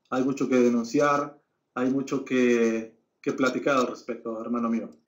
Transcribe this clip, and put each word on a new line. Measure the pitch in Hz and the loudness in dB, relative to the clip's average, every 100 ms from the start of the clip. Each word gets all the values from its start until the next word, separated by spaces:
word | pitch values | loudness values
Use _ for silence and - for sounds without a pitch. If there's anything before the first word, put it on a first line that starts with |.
| _ | _
hay | 131 | -2
mucho | 131 135 131 | -2 -2 2
que | 127 | 4
denunciar, | 120 120 113 147 147 143 147 - _ _ _ | 4 2 0 0 2 2 -2 -10 _ _ _
hay | - 131 | -4 -2
mucho | 135 135 135 | -2 -2 -6
que, | - 127 123 117 113 113 - _ _ _ | -2 2 4 4 2 0 -6 _ _ _
que | - | -6
platicar | 135 131 131 147 135 | 0 0 0 0 0
al | 120 | 0
respecto, | - - 117 117 110 | -4 -10 -10 -8 -8
hermano | 117 120 117 | -4 -4 0
mío. | 113 98 - | -2 -4 -14